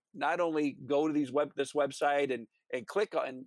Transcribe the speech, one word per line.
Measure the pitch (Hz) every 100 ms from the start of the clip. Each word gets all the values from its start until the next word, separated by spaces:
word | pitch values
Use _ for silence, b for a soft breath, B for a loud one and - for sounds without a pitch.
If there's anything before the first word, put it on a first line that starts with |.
| _ -
not | 143 170
only | 170 156 147 139 135
go | 143 156
to |
these | 151 135
web-, | 135 147 -
this | 135
website | 151 143 - 147 143 139
and, | 120 113 _ _
and | 127 113
click | 202 208
on, | 156 135 131